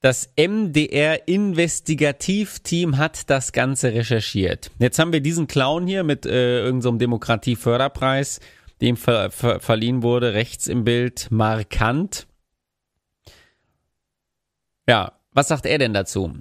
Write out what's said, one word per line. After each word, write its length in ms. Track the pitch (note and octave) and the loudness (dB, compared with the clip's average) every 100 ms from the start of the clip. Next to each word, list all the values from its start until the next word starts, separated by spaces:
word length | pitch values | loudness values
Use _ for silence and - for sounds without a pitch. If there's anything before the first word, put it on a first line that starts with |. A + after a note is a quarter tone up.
Das 280 | C3 B2+ - - | 2 0 -4 0
M 380 | G3 G#3+ G#3 | 0 2 0
D 140 | D3+ D3+ | 0 0
R 400 | C#3 D3+ D#3+ - | 2 2 0 0
Investigativteam 1700 | F#3 G#3 E3 E3+ - - D#3 D3 C#3 - G3+ G3+ - - E3+ F3 C3+ | 0 0 2 0 -2 -4 0 0 0 -2 -2 -2 -8 -4 -2 0 0
hat 320 | D#3 - - | -2 -4 -2
das 220 | C3+ - | 0 0
Ganze 420 | - B2+ C3+ B2+ | -2 -2 0 0
recherchiert. 760 | A2 A2+ A#2 - G#2 F#2 - - - | 0 0 0 0 0 0 -2 -8 0
Jetzt 180 | B2 - | 2 2
haben 160 | E3 | 2
wir 80 | D#3+ | 2
diesen 240 | C#3 E3 D3 | 0 -2 0
Clown 400 | C#3+ C3 D#3+ F3+ | 0 0 0 -2
hier 180 | G3 | -2
mit, 220 | E3 C#3+ - | 0 -2 0
äh, 400 | A#2+ B2 B2 A2 | 0 2 0 0
irgend 160 | B2+ | 0
so 80 | B2 | 0
einem 80 | A#2 | 0
Demokratieförderpreis, 1400 | A#2+ A2+ - A2+ - A#2 - A#2+ C3+ - C3 C3+ C#3 - - _ - _ | 0 0 0 -2 0 -2 0 2 0 0 -2 0 -2 -8 -14 _ -20 _
dem 160 | A#2+ A#2+ | 0 0
ver-, 320 | - A#2 G2 | 2 2 0
ver-, 300 | - A#2+ F2+ | -2 -2 0
verliehen 420 | - A2+ A2+ B2+ | 0 0 2 0
wurde, 320 | A#2 B2 A#2+ | 2 2 0
rechts 320 | G#2 A#2 - - | 0 -2 -6 -4
im 200 | B2 A2+ | 0 2
Bild, 420 | A#2+ B2 - - | 2 0 -4 -4
markant. 960 | A2 G#2+ A2 G#2 - A2 C3+ G3 - - _ _ _ _ _ _ _ _ _ - - _ _ _ _ _ _ _ _ _ _ _ _ _ _ - | 0 0 0 -4 -2 0 0 -4 -8 -16 _ _ _ _ _ _ _ _ _ -20 -20 _ _ _ _ _ _ _ _ _ _ _ _ _ _ 2
Ja, 220 | A2+ F#2 _ _ | 2 2 _ _
was 160 | - C#3+ | 0 2
sagt 180 | D3+ - | -2 0
er 100 | D3 | 0
denn 160 | B2 | 2
dazu? 400 | G2+ F#2+ - F2+ - | 0 -2 -4 -4 -8